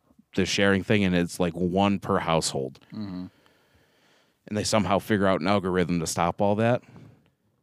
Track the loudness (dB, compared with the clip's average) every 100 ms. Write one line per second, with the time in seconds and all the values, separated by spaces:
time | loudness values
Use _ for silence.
0 | _ _ _ -4 -2 2 2 2 2 2
1 | 2 2 0 -2 -4 -2 -2 2 2 0
2 | -2 -2 0 0 0 -4 -8 -12 _ -12
3 | -10 -10 -12 _ _ _ _ _ _ _
4 | _ _ _ _ -8 -4 0 0 2 0
5 | 2 2 2 2 2 0 2 0 0 0
6 | -2 0 -2 0 0 2 0 0 -4 -20
7 | -20 -20 _ _ _ _